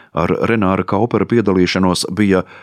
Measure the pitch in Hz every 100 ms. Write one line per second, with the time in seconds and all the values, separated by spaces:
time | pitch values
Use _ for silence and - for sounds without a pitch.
0 | - 82 87 - 101 113 92 95 92 98
1 | 117 107 98 120 101 92 90 92 95 87
2 | - 92 104 92 - -